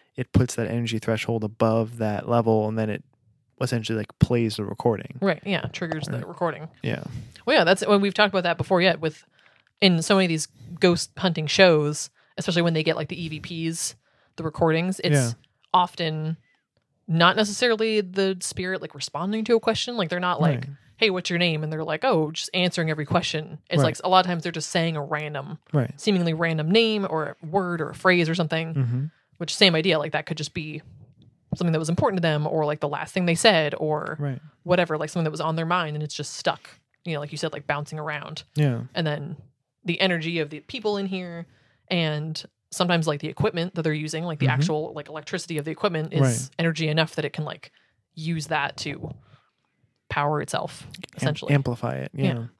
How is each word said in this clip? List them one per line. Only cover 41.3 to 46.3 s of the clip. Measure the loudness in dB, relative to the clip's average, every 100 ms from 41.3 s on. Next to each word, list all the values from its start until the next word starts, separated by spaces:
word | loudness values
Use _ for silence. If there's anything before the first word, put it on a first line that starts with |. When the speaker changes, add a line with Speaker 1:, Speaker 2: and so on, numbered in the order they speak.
| -12 -14 _ _ _ _
Speaker 2:
and | 0 0 -2 -4 -8 -12 _ _
sometimes, | 0 2 4 2
like, | -2
the | -4
equipment | 0 0 0 -4
that | -2
they're | -2
using, | -2 -4 -6 -6
like, | 0
the | 2
Speaker 1:
Mm-hmm. |
Speaker 2:
actual, | 4 2 0 -4
like, | -10 -12
electricity | -12 -8 -8 -6 -6
of | -6
the |
equipment | -2 -2 0 -2
is | 2
Speaker 1:
Right. | 4